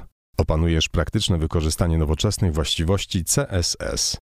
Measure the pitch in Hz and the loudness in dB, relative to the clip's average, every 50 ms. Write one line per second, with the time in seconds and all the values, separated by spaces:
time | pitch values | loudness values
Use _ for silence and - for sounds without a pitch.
0 | - - _ _ _ _ - - 78 - 80 78 85 85 80 80 - - - 87 | -10 -10 _ _ _ _ -2 -2 0 0 2 2 2 2 2 2 0 0 0 -2
1 | 80 - - 110 - - 92 80 80 78 - 87 78 78 - - 92 85 80 80 | -2 0 -2 -2 0 0 0 0 0 0 0 0 0 0 0 0 0 2 2 2
2 | 78 73 78 - - 107 - - 104 87 73 78 78 - - - 82 82 98 98 | 2 0 0 0 0 -2 0 2 0 0 0 0 -2 -2 0 -2 0 0 0 0
3 | - - - 95 82 - - - - - 95 90 85 - - - - - - - | -2 -2 -4 -4 -2 0 0 0 0 0 0 -2 0 0 -4 -4 -6 -6 -4 -2
4 | - - - - _ | -2 -4 -4 -6 _